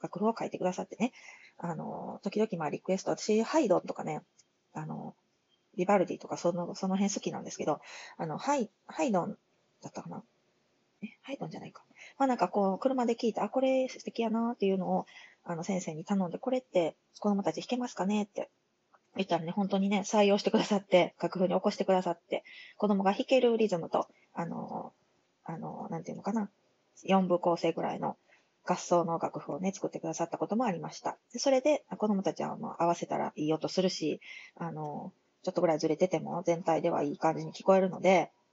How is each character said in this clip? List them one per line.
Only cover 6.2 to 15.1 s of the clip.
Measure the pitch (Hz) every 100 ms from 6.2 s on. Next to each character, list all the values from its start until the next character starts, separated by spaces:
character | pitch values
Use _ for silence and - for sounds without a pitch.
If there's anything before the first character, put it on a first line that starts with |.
| -
か | -
そ | 175
の、 | 175 175 208
そ | 190
の | 190
辺 | 196
好 | -
き | -
な | -
ん |
で | -
す | -
け |
ど、 | 180 143 - - - -
あ | 170
の、 | 151
ハ | - 294
イ、 | 214 _ -
ハ | -
イ | 302
ド | 190
ン | 165 - _ _ _ _
だ | -
っ |
た | -
か | -
な？ | - - _ _ _ _ _ _ _
え、 | 214 -
ハ | -
イ | 277
ド | 160
ン |
じ | -
ゃ |
な | -
い |
か。 | - _ - - -
ま |
あ | 269
な |
ん | 240
か | -
こ | - 196
う、 | 185
車 | 262 262
で | 233
聞 | 233 240
い |
て、 | -
あ、 | 202
こ | 262
れ | 262 262 262
素 | -
敵 | - -
や | 226
な | 220 233
っ | 240
て | 196
い |
う | 190
の | 175
を、 | 185 -